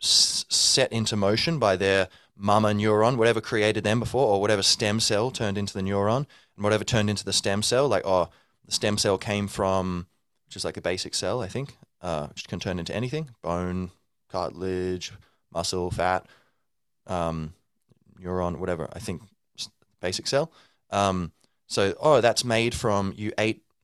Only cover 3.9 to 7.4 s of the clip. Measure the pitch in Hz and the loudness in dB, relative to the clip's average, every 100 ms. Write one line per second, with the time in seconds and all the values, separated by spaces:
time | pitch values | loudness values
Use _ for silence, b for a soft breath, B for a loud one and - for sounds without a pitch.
3.9 | 117 110 123 131 98 104 104 95 - 110 | 0 0 2 2 4 2 2 2 2 0
4.9 | 107 - 104 123 - 107 98 101 101 95 | 0 0 0 0 -2 -4 -2 -4 -4 -2
5.9 | 101 101 123 147 b b - 104 107 - | 0 2 0 -2 b b -4 0 2 2
6.9 | 117 104 101 - - | 2 2 0 -2 -2